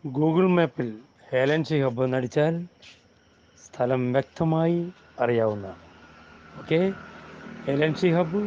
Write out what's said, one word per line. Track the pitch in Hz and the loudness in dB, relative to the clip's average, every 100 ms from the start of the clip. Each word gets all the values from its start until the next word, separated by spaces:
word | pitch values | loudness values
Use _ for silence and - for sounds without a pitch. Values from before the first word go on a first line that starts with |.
Google | 151 131 156 160 185 175 | -6 0 2 4 4 4
മാപ്പിൽ | 160 - 120 110 127 _ - 127 | 2 -2 -6 -8 -18 _ -4 0
എൽ | 135 | 2
എൻ | 156 | 2
സി | 151 151 | 0 0
ഹബ്ബ് | 135 123 | 0 0
എന്നടിച്ചാൽ | 131 131 123 - 151 165 175 _ - - _ _ _ _ _ _ | -2 0 -2 0 0 0 -8 _ -20 -20 _ _ _ _ _ _
സ്ഥലം | - - 123 131 123 | -20 -4 0 0 2
വ്യക്തമായി | 131 - - 165 160 165 170 170 - - - | 0 -2 -2 0 2 2 0 -4 -12 -20 -4
അറിയാവുന്നതാണ്. | 120 117 110 104 95 90 - - - - - - - - | 0 2 2 -2 -8 -14 -20 -20 -20 -20 -20 -20 -20 -18
ഓക്കെ, | - 160 190 190 - - - - - - - | -2 0 0 -4 -16 -20 -20 -18 -18 -10 -4
എൽ | 139 156 | 0 0
എൻ | |
സി | 151 185 | 2 2
ഹബ്ബ് | 165 170 196 | 4 2 -2